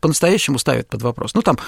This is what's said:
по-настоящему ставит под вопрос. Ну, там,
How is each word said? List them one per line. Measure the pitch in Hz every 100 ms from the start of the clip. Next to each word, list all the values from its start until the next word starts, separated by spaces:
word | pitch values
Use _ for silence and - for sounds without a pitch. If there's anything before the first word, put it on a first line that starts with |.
по-настоящему | 160 151 170 208 - 127
ставит | - 120 117
под | 110
вопрос. | 120 117 -
Ну, | 233
там, | - 123